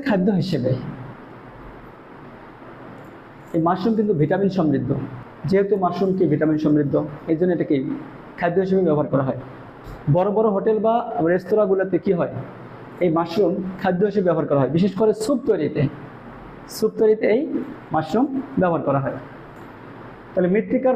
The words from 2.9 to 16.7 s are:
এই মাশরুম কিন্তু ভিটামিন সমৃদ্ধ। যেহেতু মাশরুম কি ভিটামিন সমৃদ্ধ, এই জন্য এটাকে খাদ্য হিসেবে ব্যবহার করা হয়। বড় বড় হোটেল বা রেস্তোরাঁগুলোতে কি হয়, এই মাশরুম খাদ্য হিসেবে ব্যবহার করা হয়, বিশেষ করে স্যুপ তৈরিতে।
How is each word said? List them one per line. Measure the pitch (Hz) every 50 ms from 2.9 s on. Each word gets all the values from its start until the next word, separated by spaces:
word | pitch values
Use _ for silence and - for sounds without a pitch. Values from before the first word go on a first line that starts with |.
| - - - - - - - - - - - - -
এই | 165 160
মাশরুম | 170 185 185 - 233 220
কিন্তু | 220 214 208 190 147
ভিটামিন | 156 - 190 190 202 190 185
সমৃদ্ধ। | 190 160 147 135 131 120 123 - - - - - - - - - - - 143
যেহেতু | 190 196 196 190 214 190 180
মাশরুম | 175 180 - 196 190 185
কি | 190 180 147
ভিটামিন | 147 147 156 156 156 151 151
সমৃদ্ধ, | 151 151 147 143 135 151 147 147 - - - - 165
এই | 160 156
জন্য | 180 180 175
এটাকে | 156 165 - 151 135 131 - - - - - - - - - - -
খাদ্য | 175 170 165 190 185
হিসেবে | 185 190 190 185
ব্যবহার | 160 147 147 143 - 131
করা | 135 135
হয়। | 131 - - - - - - - - - - - - - - - 147 147
বড় | 175 185 208 196
বড় | 220 220 220 196
হোটেল | 190 - 220 220 214 208
বা | 220 233 233 233 - - 180 160 165
রেস্তোরাঁগুলোতে | 180 180 180 - 220 214 214 190 196 190 190 190 180 160 -
কি | 202 185 170
হয়, | 143 117 113 120 - - - - - - - - - - - - 175
এই | 175 156
মাশরুম | 165 170 - - 208 196 - 202 196 190 185 - -
খাদ্য | - 185 180 175 214 202
হিসেবে | 202 214 185
ব্যবহার | 175 165 160 147 139
করা | 147 139
হয়, | 131 127 151
বিশেষ | 165 202 196 - -
করে | 220 220 208 - -
স্যুপ | 277 285 - - -
তৈরিতে। | 202 165 147 - - 147 139 - - - - - - - - - - - - - - - - -